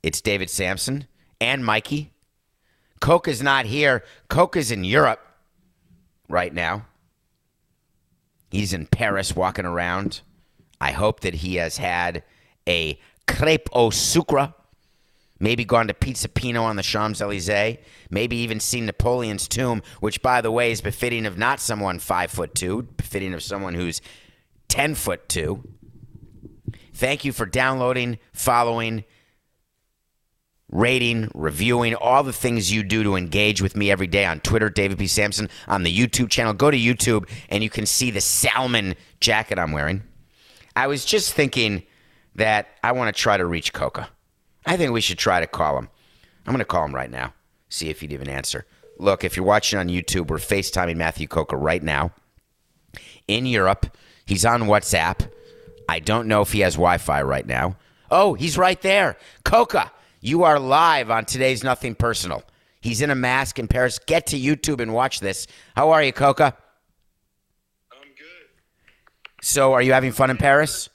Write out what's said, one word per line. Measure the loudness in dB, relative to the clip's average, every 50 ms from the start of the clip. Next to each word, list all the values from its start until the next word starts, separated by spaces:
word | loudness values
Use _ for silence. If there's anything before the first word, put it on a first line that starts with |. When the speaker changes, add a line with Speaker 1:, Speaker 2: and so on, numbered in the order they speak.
| -4
Speaker 1:
It's | -4 -6 -2
David | -2 -2 -2 -2 -2 -4
Sampson | -4 -4 -2 -2 -2 -4 -4 -6 -6 -6 -8 _ _ _ _ _ _ _
and | -2 -2 -2 -2 0
Mikey. | 0 0 0 0 -2 -6 -6 -6 -8 _ _ _ _ _ _ _ _ _ _ _ _ _ _ _ _ _ _
Coca's | 2 4 4 4 4 0 -4 -2 0
not | 2 2 2 2
here. | 0 0 2 2 2 2 2 -2 -8 -20 -20 _ _
Coca's | 2 2 2 2 2 -2 -2 -2
in | -2 -4 -2
Europe | 2 2 4 4 4 2 -2 -8 _ _ _ _ _ _ _ _ _ _ _ _ _ _ _ _ _ _ _ _ _
right | -2 -2 -2 -2 -4
now. | -4 -4 -2 -4 -6 -8 _ _ _ _ _ _ _ _ _ _ _ _ _ _ _ _ _ _ _ _ _ _ _ _ _ _ _ _ _ _ _ _ _
He's | -4 -4 -2 -2 -4
in | -6 -2
Paris | -4 -2 0 0 0 0 0 -2 -4 -2
walking | 0 0 0 0 -2 -6
around. | -4 -2 -2 -2 -2 -2 -2 -2 -4 -6 -8 _ _ _ _ _ _ _ _ _ _ _ _
I | -4 -4 -2
hope | 0 0 0 0 0
that | -4 -6 -4
he | -4 -6 -4 -2
has | -2 -4 -4 -6 -6
had | -4 -4 -2 -2 -2 -2 -4 -8 -12 _ _ _ _ _ _ _ _ -2
a | -2 -2 -2 -4 -6 -10 _ _ _ _ _
crêpe | -4 -2 0 2 2 2 2 0 -2 2
au | 4 4 4
sucre, | 4 0 -2 2 2 0 2 2 2 0 0 0 -4 _ _ _ _ _ _ _ _ _ _ _ _ _ _ _ _ _
maybe | 0 0 0 0 0
gone | 2 2 2 2 2
to | 0
Pizza | _ -2 -4 -2 -6 -8 -4
Pino | _ -4 -4 -2 -2 0 0
on | 0 -2
the | -2 -4
Champs-Élysées, | -2 -2 -2 -2 -2 -2 -4 -4 -4 -4 -6 -2 -2 0 2 0 0 -2 -6 -14 -20 -20 -20 -14 -6
maybe | -4 -2 -2 -2 -2
even | -4 -4 -4 -4 -4
seen | -4 -4 -4 -4 -4
Napoleon's | -4 -4 _ 0 0 0 0 -2 -4 -6 -6 -6 -6
tomb, | -4 -2 -2 -2 -2 -4 -6 -10 -12 -6
which, | -6 -6 -6 -2 0
by | 0 0 2
the | 0 0 0
way, | 0 0 0
is | -2 -2
befitting | -4 -6 -4 -4 -4 -2 -2 -2 -4
of | -6 -4 -2
not | 0 0 0 -2
someone | -4 -6 -4 -2 -2 -4 -4 -6
five-foot-two, | -4 -4 -2 -2 -2 -2 -4 -6 -6 -4 -6 -6 -4 -4 -4 -4 -6 -10 -10
befitting | -10 -10 -6 -6 -6 -6 -6 -8
of | -8 -8
someone | -8 -8 -8 -6 -6 -6
who's | -4 -4 -4 -6 -8 -12 -14 -20 -20 -20 _ _ _ _ _ _ _ _ _
ten-foot-two. | -2 0 0 -2 -2 -4 -4 -6 -6 -6 _ _ -4 -4 -2 -4 -4 -6 -10 -18 -20 -20 -20 -20 -20 -20 -20 -20 -20 -20 -20 -20 -20 -20 -20 -20 -20 -12 _ -12 -12 -12 -18 -20 -6
Thank | -2 -2 -2 -2 -2 -4
you | -6 -4
for | -4 -6
downloading, | -2 0 0 0 2 0 0 0 0 0 0 -2 -4 -4 -8 _ _ _
following, | -4 0 2 4 4 4 2 0 -2 -2 -2 -4 -6 -8 _ _ _ _ _ _ _ _ _ _ _ _ _ _ _ _ _ _ _ _ _ _ _ _ _ _ _ _ _ _ _ _ _
rating, | -2 0 2 2 2 2 2 0 0 -2 -4 -6 -6
reviewing, | -4 -4 -4 -2 -2 0 0 2 2 0 0 -2
all | 0 2 4 4 4 2
the | 0 -4
things | -2 -2 0 0 0 0 0
you | 0 0 0
do | 0 0 0 2
to | 2 0
engage | 0 -2 -2 0 2 2 2 2 0 -2
with | -2 -2
me | -2 0 0
every | 2 0 0
day | 0 2 2 2
on | 0 -2 -4
Twitter, | -2 0 0 2 2 0
David | 0 0 0 0 0 -2
P. | -2
Sampson, | -2 0 0 0 0 0 -4 -6 -6 -8 -14 -6
on | -2 -2 0 0
the | 0 2 2
YouTube | 2 2 2 0 0 0
channel. | 0 0 0 0 0
Go | 2 2 4
to | 4
YouTube | 4 2 2 2 2 2 2 2 0 0 -4 -14 -18 -12 -6
and | -4 -2 -2
you | -2
can | -4 -4 -2
see | 0 0 0 0 -2
the | -2 -2
salmon | -2 0 0 0 0 0 0 0 0 0 0 0 0 -2 -6 -8 -10 _ _ _
jacket | 0 2 2 2 0 -2 -4 -2
I'm | -2 -2 -2
wearing. | -2 -2 -2 -2 -4 -6 -12 -20 -20 -20 _ _ _ _ _ -20 -20 -20 _ _
I | -2 0
was | 0 -2 -4 -2
just | 0 0 0 0 0 0
thinking | 0 0 2 2 0 0 0 -2 -4 -8 _ _ _ _ _ _ _ _ _ _
that | 0 2 2 2 0 0 -4 _ _ -2
I | 0 0
wanna | 0 0 -2 -2
try | -2 2 2 2
to | 2 2
reach | 0 -2 -2 -4 -4 -4
Coca. | -4 -4 -4 -4 -8 -12 -12 -16 _ _ _ _ _ _ _ _ _ _
I | -2 0
think | 0 2 0 0
we | 0
should | 0 -2 -2 -2
try | 0 2 2 2
to | 0
call | -2 -2 -2 0 0 0 -2
him. | -4 -8 _ _ _ _ _ _ _ _ _ _ _
I'm | -4 -2
gonna | -2 -2
call | 0 0 -2 0
him | -2 -4
right | -6 -6 -6
now, | -8 -8 -10 -10 -10 _ _ _ _ _ _ _
see | -10 -8 -6 -6
if | -8 -8
he'd | -10 -10 -10
even | -10 -8 -8
answer. | -8 -8 -6 -6 -8 -8 -10 _ _ _ _ -20 -18 0
Look, | 2 2 2 2 0
if | -4 -2
you're | 0 2
watching | 4 4 4 2 0 -2 0
on | -2 0
YouTube, | -2 -2 -2 -2 -4 -4 -2 -2
we're | -4
FaceTiming | -6 -2 0 0 0 0 -2 -2 -2 0 0 -2
Matthew | -2 -2 -2 -2 -4 -10
Coca | -4 -2 -2 -2 -2 -2
right | -2 0 0 0 0 0
now | -2 0 0 -2 -2 -4 _ _ _ _ _ _ _ _ _ _ _ _ _ _ _ -20 -20 -20 -20 -20 -18 _ -2
in | -2 0 0
Europe. | 0 2 2 4 2 2 2 0 -4 -4 -18 _ _ _ _ _
He's | -4 -2 2 4
on | 2 4 4 4
WhatsApp. | 4 4 4 4 2 0 2 2 0 0 -2 -4 -6 -6 -20 -20 -20 -20 -20 -20 -20 -20 -12 -6 -4
I | -4 -4
don't | 0 0 0 0 2 2
know | 4 4
if | 4 2 2
he | 2
has | 2 2 2
Wi-Fi | 4 4 4 4 2 0 0 0 0 0
right | 0 -2 -2 -2
now. | -4 -2 -2 -2 -2 -4 -8 _ _ _ _ _ _
Oh, | 2 4 4 4 2
he's | 0 -4 -4 0
right | 2 2 2 2 2
there. | 0 2 2 4 2 0 -2 -6 -16 -20 -20 _ _
Coca, | 4 4 4 4 4 2 -2 -2 -2 -6 -20 _ _ _ _
you | -4 -2 2 4 6
are | 6 6 4
live | 4 2 4 6 6 6 4 2 2 0
on | 0 0 0
today's | -2 -2 0 2 2 2 0 0
Nothing | -2 -2 -2 -2 -10 -4
Personal. | -2 -2 -2 0 -2 -4 -6 -6 -8 -8 _ _ _ _ _ _ _
He's | -6 -4 -2 -2 0
in | 0
a | 0
mask | 0 0 0 0 0 0 -2 -6 -8
in | -2 0
Paris. | 2 2 2 0 0 -4
Get | _ -2 -2 0 0 -2
to | -6 -2
YouTube | 0 0 0 0 0 -4 -2 -2
and | -2 -2 0
watch | 0 0 0 -2 -4
this. | -6 -6 -6 -6 -8 -12 -16 -20 -20 _ _
How | 2 4 6
are | 6 6 4
you, | 2 0
Coca? | 4 4 2 4 4 2 2 2 _ _ _ _ _ _ _ _ _ _ _ _ _ _ _ _ _ _ _ _ _ _ _ _ _ _ _ -20
Speaker 2:
I'm | -20 -20 -20 _
good. | -20 -20 -20 -20 -20 _ _ _ _ _ _ _ _ _ _ _ _ _ _ _ _ _ -20 _ -6 -2
Speaker 1:
So, | 0 2 4 6 6 6
are | 6 6
you | 6 6
having | 6 4 2 2
fun | 2 2 2
in | 2 2
Paris? | 4 6 6 6 4 2 -2 -8 -10 -12